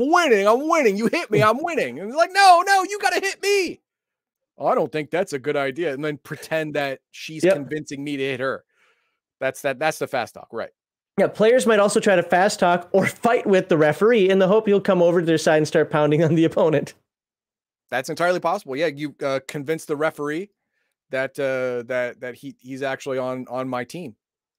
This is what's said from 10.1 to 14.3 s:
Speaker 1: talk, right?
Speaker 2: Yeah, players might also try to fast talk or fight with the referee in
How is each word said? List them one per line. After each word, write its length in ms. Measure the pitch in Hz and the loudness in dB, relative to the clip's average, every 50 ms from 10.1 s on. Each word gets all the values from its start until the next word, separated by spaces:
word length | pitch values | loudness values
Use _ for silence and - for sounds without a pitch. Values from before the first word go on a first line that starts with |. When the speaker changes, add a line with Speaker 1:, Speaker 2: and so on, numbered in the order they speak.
| - 127 113 101 - | -4 -6 -6 -6 -10
Speaker 1:
talk, 120 | 92 - _ - | -20 -20 _ -10
right? 160 | 113 98 - _ _ _ _ _ _ _ _ _ - | -10 -10 -10 _ _ _ _ _ _ _ _ _ 0
Speaker 2:
Yeah, 100 | 190 151 | 0 0
players 380 | - - 202 220 240 262 202 220 | 2 2 2 4 4 4 4 4
might 120 | 226 202 | 4 4
also 200 | 202 208 - 226 | 4 2 2 2
try 160 | - 214 190 | 2 4 2
to 80 | 180 170 | 2 2
fast 360 | 170 185 175 190 208 208 - | 2 2 2 2 2 2 2
talk 280 | 196 175 175 175 175 - - | 2 2 2 0 -2 0 0
or 120 | 196 185 | 0 0
fight 400 | - - - - 240 240 247 - | 0 -4 -2 0 0 0 0 2
with 220 | 214 196 185 185 - | 2 2 2 2 2
the 80 | 180 151 | 2 2
referee 520 | 156 151 147 - 196 220 247 226 185 | 4 2 2 2 2 4 4 4 4
in 100 | 185 | 4